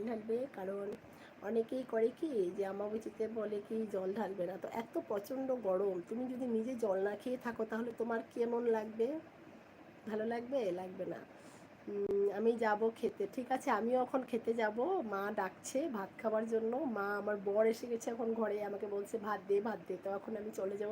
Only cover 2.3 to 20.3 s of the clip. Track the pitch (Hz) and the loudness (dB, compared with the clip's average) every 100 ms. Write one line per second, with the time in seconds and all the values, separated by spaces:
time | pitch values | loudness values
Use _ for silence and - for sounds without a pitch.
2.3 | 233 180 196 196 196 208 214 214 - 220 | 2 2 0 -2 -2 -2 -4 -4 -4 -2
3.3 | 226 208 208 208 220 214 196 190 214 196 | -2 -2 -4 -2 -2 0 0 0 0 -2
4.3 | 196 175 190 - 226 226 339 - 202 - | -2 -2 -4 -6 -6 -4 -4 -2 -2 -2
5.3 | 262 262 247 196 185 202 180 175 226 254 | -2 0 0 2 4 2 0 -2 -4 -4
6.3 | 247 254 220 226 240 214 190 202 208 254 | -2 0 2 0 0 2 4 2 0 -2
7.3 | 247 240 226 220 220 233 226 233 226 - | -2 -2 -4 -2 -2 -2 -2 0 -2 -2
8.3 | 254 233 233 240 220 214 220 240 320 - | -2 0 2 4 2 0 0 0 0 -8
9.3 | - - - - - - - 214 214 220 | -16 -20 -20 -20 -20 -20 -14 -4 -2 0
10.3 | 233 240 269 196 175 185 185 175 - - | -2 0 0 2 0 -4 -6 -6 -6 -10
11.3 | - - - - - 214 202 202 202 202 | -18 -20 -20 -20 -14 -6 -2 2 4 4
12.3 | 196 226 226 220 208 226 - 202 - 196 | 4 4 6 4 4 2 2 -2 0 -4
13.3 | - 240 262 269 208 226 254 247 262 247 | -4 0 0 4 2 4 4 4 0 0
14.3 | 226 226 233 214 220 302 381 226 196 202 | 0 2 2 2 2 2 2 0 -2 0
15.3 | 214 190 - - 262 320 214 190 - 220 | 0 -2 -4 -4 -2 0 -2 -6 -4 0
16.3 | 220 226 226 226 254 285 208 202 208 208 | 2 2 2 2 2 0 0 0 0 0
17.3 | 202 202 208 226 226 240 233 247 233 226 | 0 4 6 6 4 -2 -4 -2 -2 0
18.3 | 226 214 208 202 202 208 202 196 220 208 | 2 2 0 -2 -4 -2 -4 -2 -2 -2
19.3 | 202 190 202 226 185 180 180 196 196 226 | -2 2 2 2 -2 -4 -4 -4 -4 -4